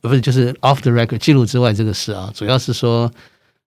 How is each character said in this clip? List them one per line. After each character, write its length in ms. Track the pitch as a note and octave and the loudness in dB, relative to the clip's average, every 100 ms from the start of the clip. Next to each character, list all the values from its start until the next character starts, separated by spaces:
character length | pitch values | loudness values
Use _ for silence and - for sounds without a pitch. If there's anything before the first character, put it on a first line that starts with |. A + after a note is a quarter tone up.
不 120 | A#2 | -2
是， 80 | C3 | 0
就 100 | B2+ | 2
是 220 | B2+ B2 - | 0 0 0
off 240 | C3 C#3 | 0 2
the 100 | B2+ | 2
record， 260 | A#2+ A#2 A2 | 2 0 0
记 160 | - | 2
录 120 | C#3 A2 | 4 2
之 140 | B2+ | 2
外 140 | B2 | 0
这 100 | G#2 | 0
个 100 | A2 | -2
事 180 | G#2 - | -4 -8
啊， 200 | F#2+ G2 - | -10 -12 -8
主 100 | G#2 | -2
要 120 | B2+ | -2
是 160 | C3 | -2
说， 380 | A#2 A#2+ A#2 A#2 - - _ _ _ | -2 0 0 -2 -6 -20 _ _ _